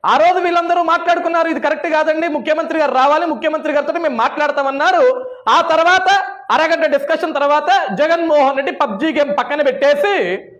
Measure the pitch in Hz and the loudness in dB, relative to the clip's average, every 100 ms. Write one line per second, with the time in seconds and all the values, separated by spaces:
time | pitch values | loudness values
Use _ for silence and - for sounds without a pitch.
0 | 156 247 330 359 349 349 339 349 330 320 | 2 2 4 2 0 -2 0 0 0 0
1 | 330 339 339 339 330 320 294 311 339 311 | 0 -2 0 -2 -2 -2 -4 -4 -2 -2
2 | 311 311 339 302 277 311 320 320 294 262 | 0 -2 -2 -4 -2 -2 -2 -2 0 2
3 | 269 311 339 269 320 302 311 294 294 320 | 2 2 -2 -2 -4 -4 -2 -2 -2 -4
4 | 330 240 240 285 294 285 269 269 320 370 | -4 -2 -2 -2 -2 -2 -2 -2 0 4
5 | 262 - - - - 262 330 320 330 370 | 2 2 -6 -8 0 0 2 2 4 2
6 | 370 392 381 - - 233 320 330 311 277 | 2 0 0 -10 -2 0 2 0 0 0
7 | 285 320 320 294 285 294 294 381 311 190 | 0 -2 -2 -2 2 2 2 0 0 -2
8 | 302 339 330 302 269 269 285 370 285 196 | 0 2 2 4 4 2 -4 -2 -4 -2
9 | 311 294 285 294 - 294 285 247 285 294 | -2 0 0 0 -2 0 0 2 2 2
10 | 403 381 190 190 - - | 2 0 -2 -4 -10 -20